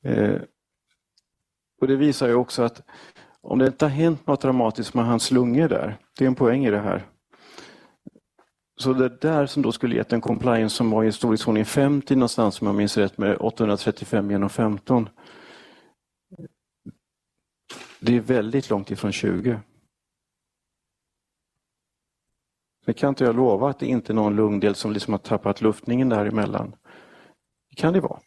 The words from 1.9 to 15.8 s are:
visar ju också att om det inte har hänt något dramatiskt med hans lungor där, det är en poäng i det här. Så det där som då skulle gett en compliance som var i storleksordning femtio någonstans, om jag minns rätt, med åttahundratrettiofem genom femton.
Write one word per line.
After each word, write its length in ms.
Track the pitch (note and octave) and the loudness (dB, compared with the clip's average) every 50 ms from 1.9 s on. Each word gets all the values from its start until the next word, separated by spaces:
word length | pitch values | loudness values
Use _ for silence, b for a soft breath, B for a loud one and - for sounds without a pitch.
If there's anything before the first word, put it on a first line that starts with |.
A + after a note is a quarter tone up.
| C3+ | 2
visar 320 | C3+ D3 D3 C3+ - C#3 A#2+ | 4 2 2 2 2 0 2
ju 60 | A#2 | 2
också 280 | B2 B2+ - - - | 2 0 0 -2 -2
att 200 | A#2+ A#2 - - B B B B B B B B B B B B | -2 -2 -2 -8 B B B B B B B B B B B B
om 180 | - - - B2+ | -8 -2 2 2
det 80 | C3 | 2
inte 180 | B2+ B2+ - D#3 | 2 2 0 0
har 60 | D3 | 0
hänt 360 | C3+ D3 E3 E3 D#3+ C#3+ _ | 2 2 2 0 0 -2 _
något 140 | - C#3+ - | -2 -2 0
dramatiskt 540 | - C3+ B2+ B2+ A#2 A2+ - - A2 - - | 0 0 2 2 2 0 0 -4 -10 -4 -2
med 120 | B2 A2+ | 0 0
hans 240 | A#2 A#2+ A2+ - - | 2 0 0 0 2
lungor 380 | C3 B2 B2+ A#2+ A#2+ C#3+ E3 D#3 | 2 2 2 2 2 2 2 2
där, 280 | - - C2 D#2 G#2 - _ _ _ - | 0 -2 -2 -6 -10 -12 _ _ _ 0
det 60 | C3 | 0
är 40 | C3 | 0
en 60 | C3 | 2
poäng 320 | - C3+ A2+ A#2+ C#3 C#3 | 2 2 2 2 2 0
i 40 | A#2 | 0
det 100 | G#2 G#2 | 0 0
här. 260 | G#2 G2 F#2 F2+ F#2+ - _ _ _ _ B B B B B B B B B B B B B B _ - _ _ _ _ _ _ _ _ _ _ _ _ _ - | -2 -2 -4 -4 -6 -12 _ _ _ _ B B B B B B B B B B B B B B _ -20 _ _ _ _ _ _ _ _ _ _ _ _ _ -4
Så 120 | - C3 | -2 0
det 280 | C3 C3 C3 B2 A#2+ - | 2 2 2 0 0 -2
där 260 | - D#3 D#3+ D3 C#3+ | -2 0 2 0 0
som 160 | C3 - D3 | 0 -2 -2
då 100 | C3 A2+ | -2 -2
skulle 240 | A2+ - - A#2+ A#2 | -2 -2 -2 -2 -2
gett 160 | A#2 A2 - | -2 -2 0
en 80 | A#2+ A#2 | -2 -2
compliance 560 | - - A#2 A#2 A#2 B2+ A#2 A2+ A2 G#2+ - | 0 -2 -2 0 0 0 2 2 0 0 0
som 140 | - A#2+ A2 | 0 0 2
var 140 | A2 A2 A2 | 2 2 2
i 80 | A2 | 2
storleksordning 520 | G2+ - - A#2 A2 G#2+ - A#2+ A2 G#2+ A2 | 0 0 0 0 0 2 2 0 0 0 0
femtio 500 | - - D3 C#3 C#3 C#3+ C#3 C3+ - C#3 | 0 0 0 2 2 2 0 0 2 2
någonstans, 460 | C3 B2 A#2 - - A2+ G2+ - - | 2 2 2 0 0 0 0 0 -2
om 60 | - | -4
jag 100 | G2+ G2+ | -2 0
minns 200 | G2+ G#2 G#2 - | 0 0 0 0
rätt, 220 | A2 G2+ G2 - - | 0 0 0 -2 -2
med 180 | G2+ G2+ G2 - | -2 -2 0 0
åttahundratrettiofem 920 | - A2+ - - A#2 G#2+ G#2 G2+ - A2+ - - - - - G#2 G2+ G2+ | -2 -4 -2 0 0 0 0 -2 -2 -4 -4 -4 -6 -4 -2 -2 -2 -2
genom 200 | G2+ G2 G2+ G2 | -2 -2 -2 -2
femton. 580 | - - A#2 G#2+ G#2 G2+ _ - C3 A#2+ A2 G2+ B B B B B B B B B B B B B B | -2 -2 -2 -2 -2 -4 _ 0 0 0 0 -2 B B B B B B B B B B B B B B